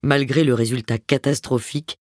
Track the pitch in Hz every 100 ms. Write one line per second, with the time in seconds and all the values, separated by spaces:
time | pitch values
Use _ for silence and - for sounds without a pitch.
0 | 143 143 135 147 156 120 113 123 110 113
1 | - 139 139 143 - 127 - 147 151 -